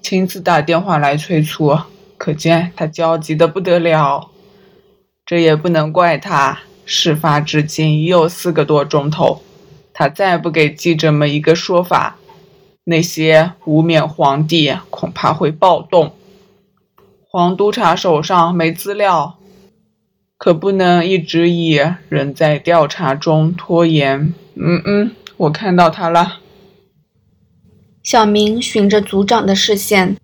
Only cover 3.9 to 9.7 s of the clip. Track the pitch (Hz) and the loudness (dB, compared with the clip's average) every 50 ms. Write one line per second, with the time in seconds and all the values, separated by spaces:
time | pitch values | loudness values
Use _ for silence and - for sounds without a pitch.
3.9 | 160 156 151 139 139 - - _ _ _ _ _ _ _ _ _ _ _ _ _ | 2 2 2 0 -2 -4 -6 _ _ _ _ _ _ _ _ _ _ _ _ _
4.9 | _ _ _ _ _ _ _ - 175 175 165 160 156 151 - 180 170 160 151 156 | _ _ _ _ _ _ _ -4 -2 2 4 2 2 2 0 0 0 0 0 0
5.9 | 156 180 175 170 160 143 - 202 175 143 139 135 151 - - - - _ _ - | 0 2 2 2 0 -2 -4 -4 -2 0 0 0 -2 -6 -16 -20 -20 _ _ -8
6.9 | - - - 175 151 151 160 160 147 147 147 - - 151 151 151 - - 156 156 | -4 -2 0 0 0 0 2 2 2 2 0 0 -2 -2 -2 -2 -4 -2 0 0
7.9 | 151 151 156 170 180 175 156 170 175 - - 180 160 160 147 - 151 147 143 147 | 0 0 0 2 2 2 2 2 -2 -4 -4 -2 0 0 0 2 0 0 0 0
8.9 | 160 147 139 147 156 185 160 - - - - _ - - - - | -2 -2 -2 -2 -2 0 0 0 0 -2 -10 _ -20 -20 -20 -20